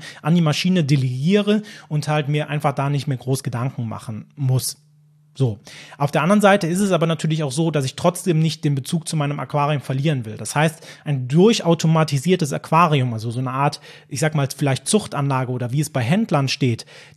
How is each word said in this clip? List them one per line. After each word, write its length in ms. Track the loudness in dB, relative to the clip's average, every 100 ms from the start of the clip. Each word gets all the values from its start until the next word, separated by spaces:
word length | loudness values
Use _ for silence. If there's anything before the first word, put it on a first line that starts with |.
| 0 -6
an 140 | 0 2
die 60 |
Maschine 420 | 2 0 0 2
delegiere 800 | 2 2 0 -2 2 2 2 0 -2 -14 -6
und 200 | -4 -2
halt 220 | -2 0
mir 200 | -2 -2
einfach 240 | -2 -2
da 160 | 0 -2
nicht 180 | -2 -2
mehr 100 | -4
groß 260 | -2 -2
Gedanken 440 | -2 -4 -4 -4 -8
machen 380 | -8 -10 -12 -12 -4
muss. 420 | 0 0 -2 -8 _ _ _ _ _ -2
So. 220 | -2 -2 -12 -20 -16 -6
Auf 100 | -2
der 140 | 0
anderen 180 | 2 4
Seite 240 | 6 4 2
ist 140 | -2
es 120 | 0
aber 140 | 0 0
natürlich 380 | 0 -2 -2
auch 80 | -2
so, 180 | -2 0
dass 160 | 0 -2
ich 100 | -2
trotzdem 440 | -2 0 0 2
nicht 240 | 2 0
den 100 | -2
Bezug 340 | -2 -2 -4 -2
zu 80 | -4
meinem 240 | -2 -4
Aquarium 420 | -4 0 0 0
verlieren 440 | -2 -2 0 0 -4
will. 100 | -8
Das 200 | -4 0
heißt, 300 | 0 0 -14 -12 -4
ein 220 | -4 2
durchautomatisiertes 1300 | 6 6 4 2 2 4 4 2 0 0 0 0
Aquarium, 600 | -4 0 4 4 4 0
also 160 | -4 -6
so 80 | -6
eine 140 | -4
Art, 280 | 0 0 -2 -12 -20 -12
ich 120 | -4
sag 140 | -2
mal, 140 | 0 -2 0
vielleicht 320 | 0 0 0
Zuchtanlage 640 | 0 0 -4 -2 -2 -2
oder 200 | -4 -4
wie 80 | -2
es 120 | -2
bei 100 | -2
Händlern 460 | 0 0 2 0 0
steht, 400 | 0 0 0 -6 -20 -16